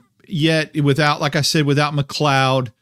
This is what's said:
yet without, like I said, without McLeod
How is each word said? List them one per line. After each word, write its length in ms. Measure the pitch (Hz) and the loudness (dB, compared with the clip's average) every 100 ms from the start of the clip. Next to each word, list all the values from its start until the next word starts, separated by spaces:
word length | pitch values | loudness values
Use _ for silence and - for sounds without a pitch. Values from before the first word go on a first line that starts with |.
| - _ - | -8 _ -10
yet 480 | 185 156 160 151 160 | -2 0 0 -2 -2
without, 380 | 143 139 151 151 | 0 2 2 0
like 160 | 151 151 | -2 -2
I 60 | |
said, 240 | 135 160 143 | 0 0 0
without 280 | 143 147 | 0 0
McLeod 760 | 147 139 - 147 135 135 131 123 - | -2 -4 -2 0 2 2 0 -4 -10